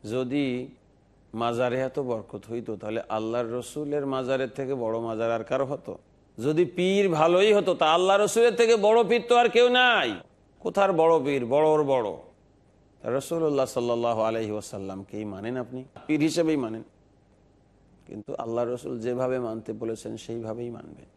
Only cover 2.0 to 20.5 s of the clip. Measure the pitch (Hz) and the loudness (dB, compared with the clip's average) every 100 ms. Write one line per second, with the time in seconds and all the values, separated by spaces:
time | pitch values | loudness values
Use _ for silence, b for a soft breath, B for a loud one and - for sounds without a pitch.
2 | 127 113 101 107 107 117 113 104 107 113 | -4 -6 -8 -16 -10 -10 -8 -10 -6 -8
3 | - 110 110 120 113 123 123 151 147 147 | -4 -6 -4 -4 -4 -8 -8 -10 -4 -4
4 | 139 131 127 131 127 139 131 135 113 113 | -4 -4 -2 -2 -4 -6 -6 -4 -4 -4
5 | 113 110 117 117 110 131 135 143 - 92 | -4 -4 -2 -2 -2 -2 -2 -6 -10 -16
6 | _ _ _ - 127 156 175 175 180 196 | _ _ _ -6 -2 2 0 2 2 2
7 | 196 156 165 180 208 208 190 156 156 170 | 2 4 4 6 6 4 2 2 4 4
8 | 185 202 208 226 240 220 226 226 202 233 | 4 4 4 4 4 4 4 6 6 4
9 | 208 233 233 240 240 233 247 247 254 214 | 4 2 4 4 6 4 6 6 4 4
10 | 127 95 - _ _ _ - 196 196 170 | 0 -6 -12 _ _ _ -4 2 2 4
11 | 165 165 139 139 120 139 156 151 139 131 | 6 4 2 -2 2 4 4 4 2 0
12 | 107 80 - _ _ _ _ _ _ _ | 0 -6 -16 _ _ _ _ _ _ _
13 | - 131 - 165 156 139 131 131 120 117 | -4 -4 -2 -2 0 0 -2 -2 -2 0
14 | 120 110 110 113 110 107 - 101 98 95 | 0 0 0 -2 -4 -8 -10 -12 -10 -12
15 | 98 104 107 95 110 127 120 127 131 - | -12 -10 -10 -10 -8 -8 -8 -12 -16 -18
16 | - 151 156 160 160 151 117 110 - _ | -4 0 0 2 0 0 -4 -8 -14 _
17 | _ _ _ _ _ _ _ _ _ _ | _ _ _ _ _ _ _ _ _ _
18 | - 107 104 - 113 117 120 123 147 120 | -18 -16 -12 -10 -4 -4 -2 -4 -8 -6
19 | 117 123 127 127 117 113 - 110 117 113 | -6 -2 -2 -2 -4 -8 -10 -8 -8 -8
20 | - 113 - 117 110 | -10 -12 -10 -10 -8